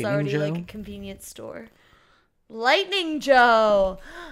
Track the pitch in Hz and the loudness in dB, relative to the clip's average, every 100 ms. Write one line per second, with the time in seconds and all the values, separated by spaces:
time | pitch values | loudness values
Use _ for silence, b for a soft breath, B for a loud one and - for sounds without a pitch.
0 | - 151 143 147 151 170 175 214 208 202 | -2 -2 -2 -2 -2 -4 -10 -14 -14 -14
1 | 196 190 - - 110 - 226 _ b b | -14 -16 -18 -16 -14 -14 -18 _ b b
2 | b b b _ _ 220 240 330 381 392 | b b b _ _ -4 0 0 0 -4
3 | 330 302 262 262 240 226 214 202 190 190 | -4 -4 4 6 6 6 4 4 2 -4
4 | B B 339 | B B -18